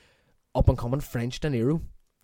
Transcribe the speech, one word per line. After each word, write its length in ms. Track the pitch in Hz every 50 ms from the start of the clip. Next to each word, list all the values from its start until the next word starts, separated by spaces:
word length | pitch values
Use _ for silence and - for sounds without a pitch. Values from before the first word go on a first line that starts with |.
| _ _ _ _ _ _ _ _ _ _ _
up 140 | 127 123 -
and 80 | 127 120
coming 220 | 120 120 131 143
French 380 | 131 - - 123 117 127 - -
De 100 | - 156
Niro, 320 | 139 117 113 135 160 160 - - - - _ _ _ _